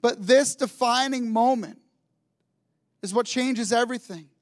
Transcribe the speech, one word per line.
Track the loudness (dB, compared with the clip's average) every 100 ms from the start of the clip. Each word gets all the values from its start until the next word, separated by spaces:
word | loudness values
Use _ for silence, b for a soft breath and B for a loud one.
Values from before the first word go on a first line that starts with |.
But | 0 -2 4
this | 4 4 -2
defining | -6 -2 0 0 0 -2 -2
moment | 0 2 0 -4 -14 _ _ _ _ _ _ _ _ _ _ _ _
is | -6
what | -4 -2
changes | -2 -2 -2 0
everything. | 0 0 -4 -10 -16 -16 _